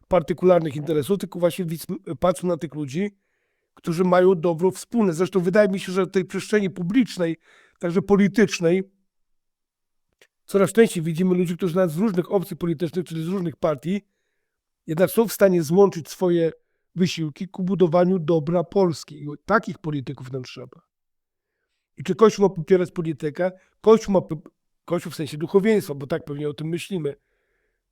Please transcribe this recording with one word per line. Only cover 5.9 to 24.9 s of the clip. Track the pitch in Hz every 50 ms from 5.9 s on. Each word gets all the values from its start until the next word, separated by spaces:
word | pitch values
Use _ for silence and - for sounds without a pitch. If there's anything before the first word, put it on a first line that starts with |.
że | 180 196 185
w | -
tej | 196 190 175
przestrzeni | - - 185 - - 220 208 196 180
publicznej, | - 180 175 170 208 269 220 - - 185 170 165 160 - _ _ _ _ _ _ _ _
także | 180 170 170 196
politycznej, | 196 196 202 196 202 190 196 240 202 - - - 170 165 180 190 190 - _ _ _ _ _ _ _ _ _ _ _ _ _ _ _ _ _ _ _ _ _ _ _ _ _ _ _ _ _ _ _
coraz | - - 196 190 - -
częściej | 226 226 226 - 180 156
widzimy | 170 160 156 185 185 180
ludzi, | 180 185 165 180
którzy | 160 196 175 156
nawet | 190 185 170
z | 147
różnych | 165 220 233 175 180 170 -
opcji | 202 196 165 - 175
politycznych, | - 175 175 165 135 175 151 - 185 170
czyli | - 160 160 160
z |
różnych | 170 190 202 175 165 -
partii, | - - 165 151 139 - 165 196 196 - _ _ _ _ _ _ _ _ _ _ _ _ _ _ _ _
jednak | - 156 165 185 -
są | - 220 233
w | 185 -
stanie | - 202 196 180 175 160
złączyć | 135 170 196 202 185 - 170 131 -
swoje | - - 185 175 175 170 165 160 - - _ _ _ _ _ _ -
wysiłki | 165 190 165 - 165 160 151 147 - 196
ku | 180 - - 185
budowaniu | 180 196 165 185 165 156 180 180 180 190 185
dobra | 156 156 170 160 143 160 170 180 165
Polski. | - - 202 190 175 147 - - - 147 151 147
I | 143 143 - _
takich | - 202 226 220 220 151
polityków | - - 156 151 143 123 156 135 - 131 127
nam | 127 131 123
trzeba. | - - 127 123 123 - - _ _ _ _ _ _ _ _ _ _ _ _ _ _ _ _ _ _ _ _ _ _ _
I | - 135
czy | 185 175
Kościół | - 220 214 - 190 202 185
ma | 190
popierać | 170 151 - 190 180 180 -
politykę? | - - 165 160 151 - 160 151 139 - 180 185 185 - _ _ _ _
Kościół | - 214 226 220 - 202 196
ma | 175
p-, | - - 160 151 - - _ _ _ _ _ _ _
Kościół | -